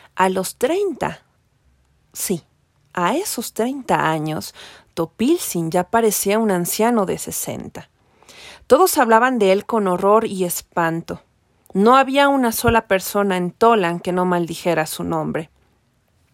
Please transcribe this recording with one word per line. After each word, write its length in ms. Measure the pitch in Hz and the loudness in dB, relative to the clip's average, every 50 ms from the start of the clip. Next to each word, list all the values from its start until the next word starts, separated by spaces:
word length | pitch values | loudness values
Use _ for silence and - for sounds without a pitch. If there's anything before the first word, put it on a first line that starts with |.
| - _ _ | -20 _ _
a 140 | - 185 190 | 0 0 0
los 280 | 185 190 185 - - | 0 -2 -4 -6 -6
treinta, 640 | - 233 269 339 392 415 381 262 - - 151 165 - _ _ _ _ _ _ _ _ _ _ _ _ _ _ _ _ _ _ | -4 -2 -2 0 0 -2 -4 -4 -4 -6 -8 -8 -10 _ _ _ _ _ _ _ _ _ _ _ _ _ _ _ _ _ _
sí, 320 | - - - - 185 156 - _ _ _ _ _ _ _ _ _ | -14 -10 -6 -6 -6 -6 -8 _ _ _ _ _ _ _ _ _
a 240 | - 180 175 180 247 | -6 -2 -2 0 0
esos 360 | 330 415 - - 254 226 - | -2 -4 -6 -6 -8 -8 -6
treinta 580 | - - 220 254 277 277 240 - 180 151 143 160 | -4 -4 -4 -4 -4 -6 -4 -2 0 0 0 0
años, 440 | 160 160 151 156 156 190 - - - - - - - - _ _ - | -2 -2 -4 -4 -6 -6 -8 -12 -14 -18 -20 -20 -20 -20 _ _ -6
Topilzin 760 | - 165 160 _ - 220 277 339 349 - - - 170 160 165 | -6 -6 -6 _ -2 0 0 0 0 -2 -4 -4 -4 -4 -2
ya 140 | 175 180 180 | -2 -2 0
parecía 540 | - - 233 233 214 202 - - 196 202 220 | 0 0 2 2 2 0 0 0 0 0 0
un 120 | 226 208 | 2 0
anciano 560 | 185 175 175 175 - - 214 240 240 220 190 | 0 0 -2 -2 -2 0 0 2 2 2 0
de 120 | 175 165 165 | -2 -4 -6
sesenta. 720 | - 170 170 - - - - - - - - - - _ _ _ _ _ _ _ _ - - - - - - - _ | -8 -8 -8 -8 -8 -8 -10 -10 -12 -14 -16 -18 -18 _ _ _ _ _ _ _ _ -20 -20 -20 -20 -20 -20 -10 _
Todos 320 | - 247 302 381 349 - 311 | 4 4 6 6 4 4 2
hablaban 400 | 254 226 220 220 240 262 262 233 | 4 6 6 4 4 4 2 2
de 140 | 202 190 | 4 4
él 140 | 190 202 - | 4 2 0
con 220 | - 233 226 202 185 | -2 -2 0 0 0
horror 380 | 180 180 196 196 208 226 226 | 0 0 4 4 4 4 2
y 180 | 214 202 185 180 | 0 -4 -4 -4
espanto. 800 | 175 - - - _ - 175 170 165 165 165 - - 180 - _ _ _ _ _ _ _ _ _ - - | -4 -4 -8 -12 _ -4 -2 -2 -2 -2 -4 -6 -8 -12 -14 _ _ _ _ _ _ _ _ _ -6 -2
No 220 | 190 202 233 254 | 2 4 6 6
había 320 | 269 269 269 269 277 285 277 | 6 4 4 2 2 4 4
una 220 | 277 269 254 226 | 4 2 0 0
sola 360 | 226 - - 233 226 226 226 | -2 0 0 2 2 2 2
persona 500 | - 196 190 - - - 202 202 196 185 | 0 -2 -2 -2 -2 -2 0 0 0 0
en 160 | 180 180 175 | -2 -2 -4
Tolan 480 | - - 233 233 233 214 180 170 170 180 | 0 2 4 4 4 4 2 0 -2 -4
que 100 | - 180 | -4 -4
no 140 | 175 185 180 | -2 0 0
maldijera 640 | 185 180 175 170 160 170 - - 180 165 156 156 | 0 0 0 -2 -4 -6 -6 -4 -2 0 0 -2
su 180 | - - - 175 | -4 -6 -8 -6
nombre. 460 | 175 170 156 151 156 - 156 165 - _ _ _ _ _ _ _ _ _ _ _ _ _ _ _ _ | -4 -4 -4 -4 -4 -6 -6 -8 -10 _ _ _ _ _ _ _ _ _ _ _ _ _ _ _ _